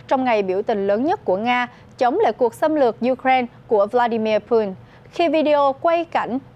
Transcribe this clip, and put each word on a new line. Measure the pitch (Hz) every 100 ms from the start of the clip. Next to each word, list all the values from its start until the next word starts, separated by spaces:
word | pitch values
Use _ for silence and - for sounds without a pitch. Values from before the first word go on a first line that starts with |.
| -
trong | 269
ngày | 254 220
biểu | 190 185
tình | 220 220 196
lớn | 208 285
nhất | 381 -
của | 185
Nga | 233 247 240 - - -
chống | 247 330
lại | 440
cuộc | 214 240
xâm | - 311 311
lược | 247 214 240
Ukraine | 262 269 262 240 - -
của | 214 208
Vladimir | 240 240 226 220 214
Putin, | - 233 208 185 - - -
khi | - 339
video | 311 302 294 277 269
quay | 339 339 330
cảnh | 247 185 247 -